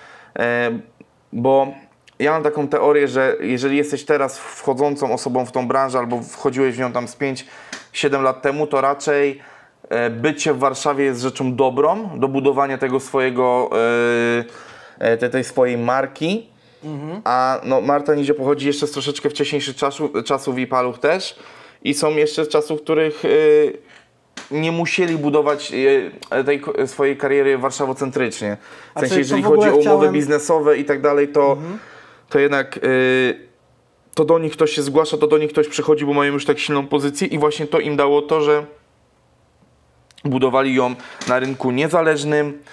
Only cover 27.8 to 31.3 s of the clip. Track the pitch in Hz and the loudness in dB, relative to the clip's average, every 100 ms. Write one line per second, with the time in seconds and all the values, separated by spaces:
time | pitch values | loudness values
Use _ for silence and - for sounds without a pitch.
27.8 | 139 127 135 131 120 - 107 104 - - | -4 -4 -4 -2 -4 -4 -8 -8 -12 -20
28.8 | - - 131 190 131 139 208 220 208 147 | -14 -4 0 0 0 0 4 6 6 4
29.8 | 147 151 151 147 139 147 147 160 147 139 | 6 4 4 2 0 -2 2 2 4 2
30.8 | 143 143 143 143 143 | 2 0 2 2 2